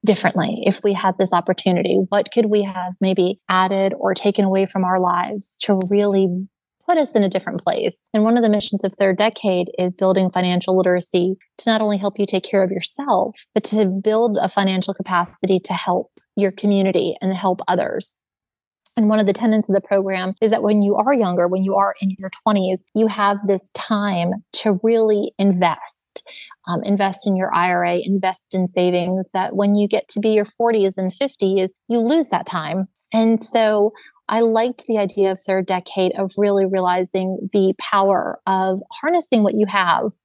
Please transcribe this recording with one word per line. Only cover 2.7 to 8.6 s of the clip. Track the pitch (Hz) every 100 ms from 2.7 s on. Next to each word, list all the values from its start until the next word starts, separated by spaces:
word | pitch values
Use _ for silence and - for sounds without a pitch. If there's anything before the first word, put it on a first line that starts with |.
| 190 180 185
maybe | 190 190 180 196 -
added | 185 185 196 196 196
or | 196
taken | 190 208 202 190
away | 190 190
from | 196
our | 180 185
lives | 180 180 180 208 - -
to | - 196 185
really | 202 208 196 190 180 196 _ _ _ -
put | 339
us | 285
in | 226
a | 196
different | 190 - -
place? | - - - - -
And | 214
one | 214 240
of |
the | 226
missions | 208